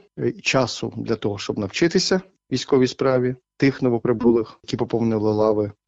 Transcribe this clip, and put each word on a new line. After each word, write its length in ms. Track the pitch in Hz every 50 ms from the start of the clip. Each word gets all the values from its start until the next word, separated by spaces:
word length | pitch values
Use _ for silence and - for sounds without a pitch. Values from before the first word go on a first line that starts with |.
| - _ _ -
е, 120 | - 120
часу 640 | - 196 - - - 135 123 113 - - 120 110 107 117
для 180 | 110 110 113
того, 220 | - - 110 101 101
щоб 220 | - - 104 107
навчитися 600 | 104 95 - - 170 175 175 190 - - 196 185 - - _ _ _ _
військовій 360 | 135 123 - - 143 131 127 123
справі, 480 | - - 127 135 131 127 123 127 127 - _ _ _ _
тих 240 | 175 139 131 -
новоприбулих, 800 | 139 127 117 113 - 123 120 110 117 120 117 117 110 - - _ _
які 140 | - - 117
поповнили 540 | 120 - - 113 117 113 110 107 104 107
лави, 400 | 107 107 107 107 107 107 104 104 - _ _